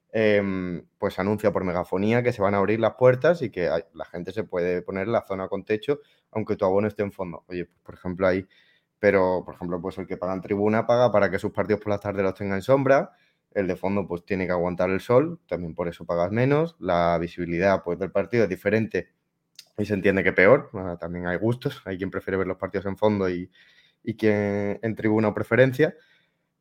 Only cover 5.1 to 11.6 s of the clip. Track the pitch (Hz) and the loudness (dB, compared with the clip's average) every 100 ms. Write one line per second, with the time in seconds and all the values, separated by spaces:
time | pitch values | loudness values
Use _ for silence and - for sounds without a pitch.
5.1 | 113 - 95 95 98 95 107 - 147 - | -2 -2 -6 -6 -6 -4 -4 -2 -6 -8
6.1 | _ _ 110 104 101 95 98 107 - 101 | _ _ -8 -4 -2 0 2 0 -2 -6
7.1 | - 92 82 - 90 87 _ - 85 90 | -8 -12 -12 -12 -10 -10 _ -20 -14 -10
8.1 | 87 95 92 95 _ _ _ _ _ 104 | 0 2 2 -2 _ _ _ _ _ 4
9.1 | - 92 90 87 - 90 90 92 95 87 | 6 4 0 -4 -10 -6 -6 -6 -8 -10
10.1 | 92 90 95 87 101 104 110 113 120 123 | -6 -4 -4 -2 0 2 2 2 4 4
11.1 | 104 95 95 101 - | 4 2 0 -4 -2